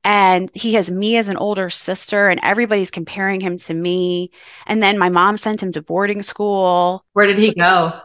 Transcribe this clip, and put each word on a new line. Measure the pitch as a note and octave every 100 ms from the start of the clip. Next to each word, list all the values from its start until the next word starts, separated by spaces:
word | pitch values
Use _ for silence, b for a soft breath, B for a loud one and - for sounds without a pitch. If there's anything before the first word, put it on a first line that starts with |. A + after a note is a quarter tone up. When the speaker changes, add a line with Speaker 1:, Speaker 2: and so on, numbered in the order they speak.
Speaker 1:
and | G3+ G#3 F#3+ F#3 F#3
he | - A#3
has | A3 F3+
me | F#3 G#3+ A#3
as | G3+
an | F#3+
older | G#3 G3+ F3+
sister | - - F#3+ - G#3 G3+
and | E3+
everybody's | B2+ G3+ A3+ G#3 F#3
comparing | - E3+ G3+ F#3+ F#3+
him | F#3+ F3+
to | -
me. | E3 F3 F#3 F3+ F3 F3+ B B B B
And | G#3+
then | G3 G3+
my | F3+
mom | F3 F#3+ G#3
sent | A3 G#3+
him | F#3
to | E3
boarding | D#3 F3 G3+ G#3
school. | G3+ - G#3 G3 F#3 F3+ F3+ F#3 _
Speaker 2:
Where | G3+ G3+
did | G3+
he | G#3+
go? | F3 F3 F#3 E3 -